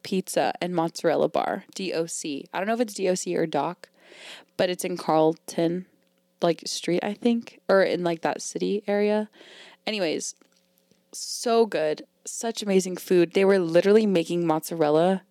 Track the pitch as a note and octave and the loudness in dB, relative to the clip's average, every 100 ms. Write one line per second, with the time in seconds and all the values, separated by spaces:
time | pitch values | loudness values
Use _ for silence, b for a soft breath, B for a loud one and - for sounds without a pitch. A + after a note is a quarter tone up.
0 | - F#3+ - - C#3 - F3+ F3 E3 - | -4 -4 -2 -2 -2 -2 -4 -2 -2 -2
1 | E3+ D3 D3+ - - - - - F#3+ - | 0 2 2 0 -2 -4 -8 -10 -6 -4
2 | E3 - E3 C#3 - E3+ G3 A#3 A#3 G3+ | -4 -6 -8 -8 -8 -6 -4 -2 -4 -2
3 | F#3 F#3 - E3+ E3 D3+ D3 F3 - B | -2 -2 -2 -2 0 -2 -2 -6 -16 B
4 | B B B B B - F#3 F3+ F3+ F3 | B B B B B -4 -2 -2 -6 -6
5 | - D#3+ D#3+ E3 - - E3 F3+ F#3 _ | 2 4 4 2 -6 -2 0 0 -8 _
6 | _ _ _ - F3 E3 - - - F3 | _ _ _ -2 0 0 -4 -8 -2 -2
7 | G#3 G#3 A#3+ A#3 - - - G3 F3+ D#3 | -2 -2 0 0 -4 -10 2 4 4 0
8 | F3 E3 D3+ - - F3 F3+ G3+ - G3+ | -2 -2 -4 -4 -8 -6 -2 -2 -2 0
9 | G#3 G#3+ G#3+ B B B B B - G#3+ | 2 0 -2 B B B B B -8 -4
10 | E3 C#3 - - _ _ _ _ _ _ | -2 -4 -8 -14 _ _ _ _ _ _
11 | _ - - - B3 A3+ A3+ E3+ D#3 D3+ | _ -14 -10 -6 0 2 2 2 -2 -4
12 | - _ - - A#3 A3 G#3 F#3+ F#3 F3+ | -10 _ -14 -8 -6 -6 2 2 2 -6
13 | - F3+ E3+ G3 G3 G3 E3 E3+ F#3 G#3+ | 0 2 4 4 4 4 4 4 6 6
14 | A3 F3+ E3 F3 E3+ D#3 - E3 D3+ D3+ | 4 2 0 0 0 0 -2 0 2 4
15 | F3 F#3+ _ | 4 2 _